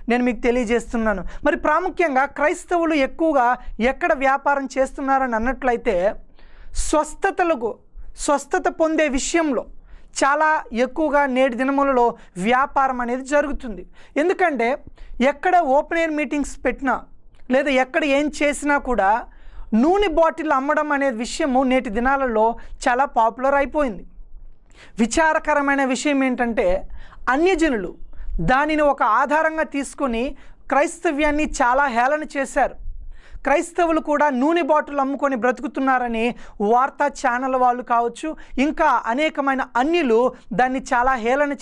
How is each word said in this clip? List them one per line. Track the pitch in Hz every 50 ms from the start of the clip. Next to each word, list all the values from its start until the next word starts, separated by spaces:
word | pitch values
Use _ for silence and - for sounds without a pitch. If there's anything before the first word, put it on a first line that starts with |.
| - -
నేను | 233 247 247
మీకు | 254 226 -
తెలియజేస్తున్నాను. | - 240 240 254 240 202 240 226 226 - - 226 220 220 202 185 165 - - - -
మరి | 294 349 -
ప్రాముఖ్యంగా | - 302 302 330 359 370 - - 349 311 262 262 277
క్రైస్తవులు | 269 - - 285 311 349 349 - - 370 339 330 320 320
ఎక్కువగా | 285 262 262 - - 330 320 294 269 240 240 247 247 - - - -
ఎక్కడ | 220 254 269 - 349 349 311
వ్యాపారం | 254 269 262 269 277 277 285 285 277 269 254 - 269
చేస్తున్నారని | 269 262 - 277 277 269 269 269 262 247 226
అన్నట్లయితే, | 220 226 262 262 262 277 254 233 233 - 240 190 175 180 214 233 - - - - - - - - - - - -
స్వస్థతలకు, | - - - 320 302 302 302 - - - 392 - 381 359 339 320 240 240 208 - - - - - - - - - -
స్వస్థత | - - 285 277 277 - - 370 370 359
పొందే | - - 320 311 320 311 311 294
విషయంలో | 247 262 - - - 339 320 302 240 190 - - - - - - - - - - - - 302
చాలా | 269 285 302 311 311 311 302 - - 233
ఎక్కువగా | 220 254 254 254 320 311 294 269 285 285
నేటి | 269 247 254 262 269 240
దినములలో | 220 262 269 277 277 277 277 262 247 240 233 226 - - - - 175
వ్యాపారం | 185 226 247 254 277 277 - 277 269 262 254 247
అనేది | 240 233 247 262 269
జరుగుతుంది. | 254 294 294 294 285 - - - 240 196 175 - - - - - - - 277
ఎందుకంటే | 311 359 - - 370 330 285 220 - 240 277 - - - - - - - - -
ఎక్కడ | 240 277 285 277 - 370 359 349
ఓపెన్ | 330 262 262 294 311 - 339 330
ఎయిర్ | 330 320
మీటింగ్స్ | 302 294 302 233 311 294 269 - - - -
పెట్టినా | 262 233 - 277 254 220 - - - - - - - - - - -
లేదా | 247 269 277 294
ఎక్కడ | 262 254 254 262 - 330 311
ఏం | 285 269 277 302 285 294 - 302
చేసినా | 294 285 - 277 294 294 285
కూడా | - 262 240 214 190 196 220 247 - - - - - - - - - - 214
నూనె | 214 254 330 381 403 415 370
బాటిల్ | 302 330 320 320 311 330 294 311
అమ్మడం | 285 262 269 294 302 302 302 302
అనే | 285 269 277 277
విషయము | 233 214 240 220 - - 320 277 247 262 269
నేటి | 247 254 262 254 254
దినాలలో | 196 233 233 262 277 277 269 247 220 214 220 226 233 233 - - - - - 262
చాలా | 240 254 277
పాపులర్ | 277 - 240 226 226 226 247 254 269 277
అయిపోయింది. | 277 285 240 320 302 294 240 190 151 - - - - - - - - - - - - - - - - - - - -
విచారకరమైన | 233 226 - 330 320 311 311 311 - 302 302 285 277 277 277 277 269
విషయం | 254 262 - - 302 285 269 269
ఏంటంటే, | 262 247 262 240 240 220 254 208 175 185 - - - - - - - - - - -
అన్యజనులు | 254 285 339 381 381 302 330 311 247 208 180 156 - - - - - - - - - -
దానిని | 160 175 254 269 294 302 311 302
ఒక | 302 285 269 - 269
ఆధారంగా | 226 214 247 269 247 294 311 320 320 311 320 302
తీసుకొని | 311 - 277 269 - - - 294 254 226 226 254 294 285 - - - - - - -
క్రైస్తవ్యాన్ని | 254 269 311 - - - - 349 285 277 302 294 294 302 302 214
చాలా | - - 262 240 254 269 285
హేళన | 277 226 233 240 269 302 302 311 - - 285
చేశారు. | 262 - - 285 247 - - - - - - - - - - - - - - - -
క్రైస్తవులు | - 277 349 339 - - - 339 320 320 311
కూడా | - 302 294 277 294 294
నూనె | 262 240 269 311 339 349
బాటిల్ | 320 277 302 302 302 294 285 285
అమ్ముకొని | 269 269 285 - 294 277 269
బ్రతుకుతున్నారని | 214 226 247 247 - - 254 - 277 269 269 262 254 247 240 233 220 226 247 - - - - - -
వార్తా | 202 208 233 240 262 285 - - 294 285
ఛానల్ | 285 - - 247 240 247 269 262 262
వాళ్ళు | 254 254 247 247 247 240
కావచ్చు, | - 240 233 240 240 233 - - 311 302 - - - - -
ఇంకా | 269 311 247 - - 285 254 220 -
అనేకమైన | 226 233 277 311 311 311 294 277 277 269 254 - - - 233
అన్యులు | 254 311 339 349 302 240 220 226 254 247 254 - - - -
దాన్ని | 180 254 254 262 269
చాలా | 262 - 262 240 247 269 262
హేళన | 233 214 233 262 285 294 285 285 294